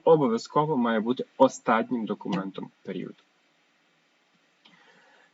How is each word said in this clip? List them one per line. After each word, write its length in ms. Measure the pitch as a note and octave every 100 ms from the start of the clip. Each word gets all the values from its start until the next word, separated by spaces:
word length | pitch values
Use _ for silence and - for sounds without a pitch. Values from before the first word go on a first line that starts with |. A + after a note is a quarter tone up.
обов'язково 720 | - D#3+ C3 A#2 - D3+ D3+ C#3+
має 220 | A#2+ A2+
бути 260 | A2 B2+ - -
останнім 680 | C3 - - A2+ A#2 B2 G#2
документом 640 | G2+ - F#2 F#2+ - G2 _
періоду. 320 | - F#2 G2 - _ _ _ _ _ _ _ _ _ _ _ _ _ _ - _ _ _ _ _ _